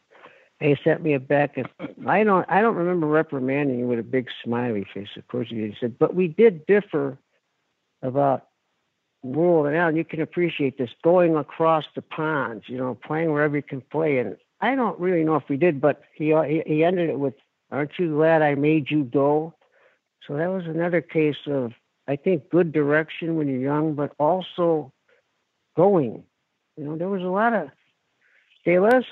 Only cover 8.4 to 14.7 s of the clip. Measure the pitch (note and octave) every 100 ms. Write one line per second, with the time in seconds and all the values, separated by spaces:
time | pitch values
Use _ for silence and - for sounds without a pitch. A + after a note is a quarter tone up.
8.4 | - _ _ _ _ _ _ _ B2+ C3+
9.4 | F3 E3+ C#3+ D#3 E3+ D#3+ D#3+ D#3 D3+ F3+
10.4 | E3+ - C#3 - A#2+ - E3 F3+ F3 D#3
11.4 | C#3 - D#3+ D#3+ - - - - D#3 D3+
12.4 | A#2 A2 - B2+ B2+ A#2+ - D3+ E3 D3
13.4 | D3+ C#3+ - C3+ - D3+ D#3+ C3+ G#2 -
14.4 | _ - A3